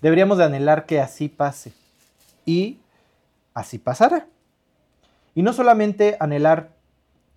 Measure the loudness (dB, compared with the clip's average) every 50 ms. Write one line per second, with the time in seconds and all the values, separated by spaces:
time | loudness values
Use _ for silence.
0 | 0 2 2 4 2 2 2 2 2 0 0 0 0 0 0 0 0 -2 -2 -2
1 | -2 -4 -6 -10 -10 -8 -6 -6 -6 -6 -6 -8 -18 -20 -20 _ _ _ _ _
2 | _ _ _ _ _ _ _ _ _ -4 -2 -2 -2 -4 -8 -14 _ _ _ _
3 | _ _ _ _ _ _ _ _ _ _ -16 -16 -16 -14 -16 -12 -8 -8 -2 2
4 | 2 2 2 0 -6 -8 _ _ _ _ _ _ _ _ _ _ _ _ _ _
5 | _ _ _ _ _ _ -4 -2 -2 -2 0 0 2 4 4 4 2 -2 -2 0
6 | 0 0 0 -2 -4 -4 -4 0 0 2 0 0 -2 -8 _ _ _ _ _ _
7 | _ _ _ _ _ _ _